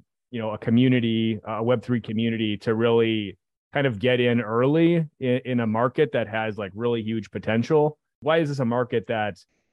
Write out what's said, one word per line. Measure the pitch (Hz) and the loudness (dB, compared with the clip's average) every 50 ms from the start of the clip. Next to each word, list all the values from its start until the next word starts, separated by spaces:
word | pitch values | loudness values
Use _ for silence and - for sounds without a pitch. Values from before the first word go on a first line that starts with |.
| - _ _ _ _ _ | -20 _ _ _ _ _
you | 123 113 | -10 -8
know, | 110 110 | -6 -6
a | 107 | -6
community, | - - 120 117 120 127 127 127 123 117 113 113 113 113 113 107 101 - | -4 0 2 4 6 6 6 4 2 2 0 0 0 0 -2 -2 -4 -6
a | 110 110 107 | -8 -6 -4
web | 113 120 127 113 - | 0 0 0 0 -2
three | 123 123 113 | -2 -4 -4
community | - 117 107 110 117 117 113 110 110 107 104 101 | -4 -4 -4 -2 -2 -2 -2 -2 -2 -2 -4 -4
to | - 120 110 | -2 -2 0
really | 110 117 117 117 117 113 113 110 110 104 95 - _ _ _ _ _ _ _ | 0 2 2 4 4 2 2 0 -2 -4 -8 -12 _ _ _ _ _ _ _
kind | - 147 139 | -2 -2 -2
of | 135 110 95 | -2 -2 0
get | 120 123 123 123 | 0 2 2 4
in | 120 120 117 117 | 2 2 2 0
early | 107 107 113 120 127 139 151 165 170 170 170 165 156 151 _ - | 0 0 0 0 2 2 4 4 4 4 4 2 0 -4 _ -4
in, | 131 123 123 127 - | -2 -2 -2 -2 -2
in | 127 127 120 | -2 -2 -2
a | 113 | 0
market | 110 110 113 123 131 - 160 151 - | 0 0 0 0 0 2 0 0 0
that | - 120 110 | 0 -2 -2
has, | 101 110 110 110 110 104 | -2 -4 -4 -4 -4 -4
like, | 107 101 92 95 | -6 -8 -8 -6
really | 107 120 120 120 117 107 | -4 -2 -2 -2 -2 -2
huge | 110 113 113 101 - | -4 -4 -6 -6 -8
potential. | - 101 - 107 110 117 120 - 160 143 147 151 - _ _ _ _ _ | -10 -6 -2 0 0 0 2 2 2 2 2 2 -2 _ _ _ _ _
Why | 123 147 160 170 | -2 0 0 0
is | 160 147 | 0 -2
this | 143 | -2
a | 135 127 | -2 -2
market | 117 120 127 123 117 120 113 95 | 0 0 0 -2 -2 -2 -4 -2
that | - 117 110 107 104 92 - - _ _ _ _ _ | -2 -4 -4 -4 -4 -6 -10 -16 _ _ _ _ _